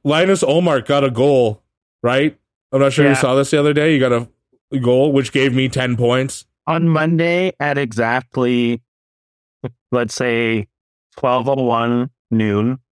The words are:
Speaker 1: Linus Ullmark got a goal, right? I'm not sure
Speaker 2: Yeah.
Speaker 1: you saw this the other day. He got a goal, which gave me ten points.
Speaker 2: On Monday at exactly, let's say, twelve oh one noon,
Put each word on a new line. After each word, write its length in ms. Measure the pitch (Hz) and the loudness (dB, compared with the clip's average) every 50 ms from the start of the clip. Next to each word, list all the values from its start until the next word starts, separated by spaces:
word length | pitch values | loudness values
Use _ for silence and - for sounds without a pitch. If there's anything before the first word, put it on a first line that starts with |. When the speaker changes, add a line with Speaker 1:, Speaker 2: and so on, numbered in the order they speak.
| - | -2
Speaker 1:
Linus 400 | 135 151 160 185 190 196 170 170 | 0 0 2 2 2 2 0 0
Ullmark 420 | 131 147 175 175 165 143 127 104 | 0 2 2 2 2 0 0 0
got 160 | - 143 143 | 0 0 0
a 80 | 139 131 | 0 0
goal, 520 | 113 113 135 147 139 127 120 107 104 - _ _ _ _ _ _ _ _ | 0 0 2 4 4 4 2 0 -2 -6 _ _ _ _ _ _ _ _
right? 360 | - 120 127 135 151 151 - _ _ _ _ _ _ _ | -2 0 0 0 0 -2 -4 _ _ _ _ _ _ _
I'm 100 | 135 135 | 0 0
not 120 | 139 139 | 2 2
sure 120 | 120 151 143 | 2 2 2
Speaker 2:
Yeah. 60 | 139 | 4
Speaker 1:
you 60 | 135 | 4
saw 180 | 131 143 127 131 | 2 2 2 2
this 160 | 139 135 - | 0 0 0
the 80 | 156 147 | 0 0
other 140 | 143 147 | 2 2
day. 220 | 143 151 151 160 156 | 0 2 2 2 2
He 40 | 135 | 2
got 140 | 131 123 | 2 2
a 160 | 120 117 120 - _ _ _ _ _ _ _ _ 139 131 | 0 -2 -2 -6 _ _ _ _ _ _ _ _ -6 -2
goal, 300 | 120 120 127 131 143 151 | 0 2 2 4 2 2
which 200 | 139 135 123 - | 2 0 0 0
gave 200 | - 135 135 135 | 0 0 0 2
me 160 | 120 131 131 120 | 2 0 -2 -2
ten 280 | - 131 127 123 120 | -2 -2 -2 -2 -2
points. 500 | 113 120 117 123 131 135 131 - - - _ _ _ _ 156 | 0 0 2 2 0 -2 -4 -8 -14 -18 _ _ _ _ -4
Speaker 2:
On 200 | 165 165 165 165 | -2 0 0 2
Monday 640 | 156 156 156 165 165 160 165 170 170 180 185 185 - - | 2 2 0 0 0 0 0 0 0 0 -2 -4 -4 -4
at 180 | 143 147 143 | -4 -2 -2
exactly, 1040 | 139 139 113 104 117 113 113 120 131 127 - - 131 123 123 123 120 120 117 120 117 - _ _ _ _ _ _ _ _ _ _ _ _ _ _ _ - 120 - _ _ _ | -2 -4 -4 -2 -2 -2 0 -2 -2 -4 -6 -4 -2 0 0 0 0 0 -2 -4 -6 -10 _ _ _ _ _ _ _ _ _ _ _ _ _ _ _ -14 -14 -14 _ _ _
let's 240 | 123 123 120 - - | -2 -2 -2 -4 -4
say, 540 | - 127 120 117 117 117 113 113 107 - - _ _ _ _ _ _ _ _ _ | -4 -4 -2 -2 -2 -2 -2 -2 -4 -4 -8 _ _ _ _ _ _ _ _ _
twelve 320 | - 139 127 127 123 117 139 | -4 -2 -2 0 0 0 -2
oh 60 | 139 135 127 | -2 -2 0
one 460 | 120 117 117 117 120 120 120 127 135 - _ _ _ | -2 -2 0 0 -2 -2 -2 -4 -6 -10 _ _ _
noon, 480 | 117 110 110 107 101 104 110 123 131 131 _ _ _ | -2 -2 0 0 0 -2 -2 -2 -4 -6 _ _ _